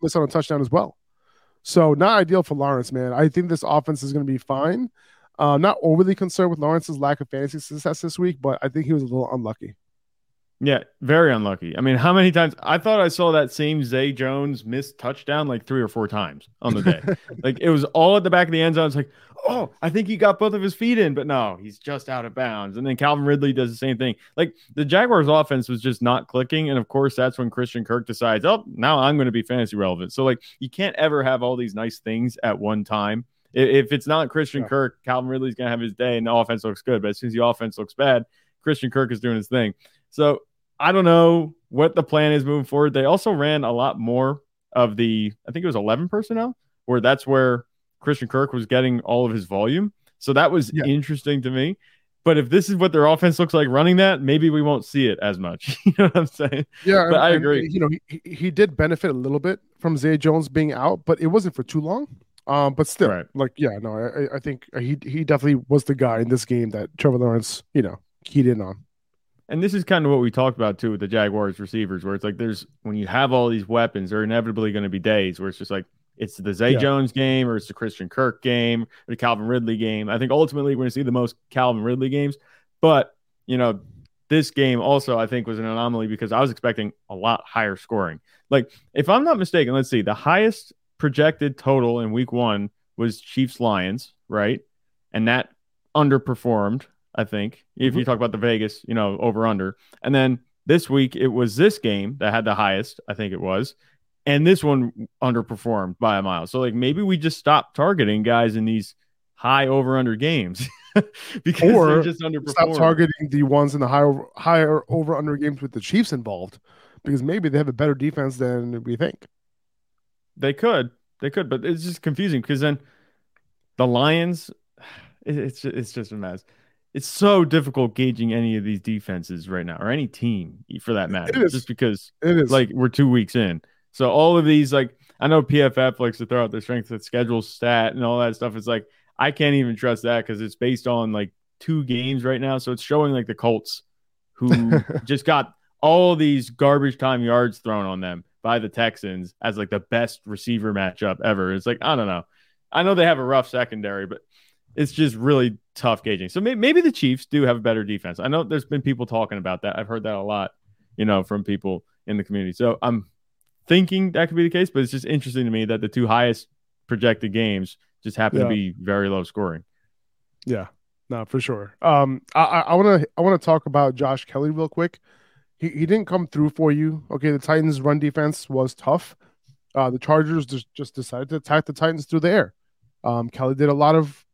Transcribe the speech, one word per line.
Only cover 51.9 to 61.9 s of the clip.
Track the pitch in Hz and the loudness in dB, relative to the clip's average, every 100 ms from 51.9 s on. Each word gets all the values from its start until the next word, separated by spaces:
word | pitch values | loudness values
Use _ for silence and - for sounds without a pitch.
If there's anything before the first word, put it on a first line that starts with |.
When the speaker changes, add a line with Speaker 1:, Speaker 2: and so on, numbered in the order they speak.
| _ _ _ | _ _ _
Speaker 2:
But | 170 151 | 2 4
if | 127 | 4
this | 180 190 | 2 2
is | 190 | 2
what | 185 | 2
their | 151 | 4
offense | 147 160 180 156 | 4 6 4 2
looks | 170 | 2
like | 160 139 | 2 2
running | 135 170 180 | 4 6 6
that, | 190 156 | 4 4
maybe | 139 151 160 | 2 2 4
we | 151 | 2
won't | 147 139 - | 2 0 -2
see | 143 123 | 0 0
it | 98 | 0
as | 104 92 | -2 -4
much. | 90 85 - - | -6 -8 -10 -2
<laughs> | |
You | 202 156 | 2 4
know | 190 | 4
what | 185 | 4
I'm | 156 | 0
saying? | - 143 139 147 - | -2 -4 -4 -8 -6
Speaker 1:
Yeah, | 185 196 170 | 2 4 6
Speaker 2:
But | |
Speaker 1:
and, | 143 | 4
Speaker 2:
I | 160 | 6
Speaker 1:
and, | 165 | 4
Speaker 2:
agree. | 147 139 160 | 2 0 0
Speaker 1:
you | 180 | 0
know, | 151 165 - | 0 -2 -8
he, | 160 | -18
he, | - | -14
he | 156 180 | -6 -2
did | 151 208 | 2 2
benefit | 139 156 160 180 | 2 0 0 -2
a | |
little | 131 131 143 | -2 -2 -2
bit | 175 196 _ _ | -2 -6 _ _
from | 170 151 | -2 0
Zay | 151 156 | 2 2
Jones | 156 156 139 | 2 2 0
being | 156 151 | -2 -2
out, | 123 143 185 | 0 0 0
but | 160 165 | 0 0
it | 160 | 2
wasn't | 214 180 | 0 0
for | - | -6
too | 127 156 | -6 -4
long. | 156 | -4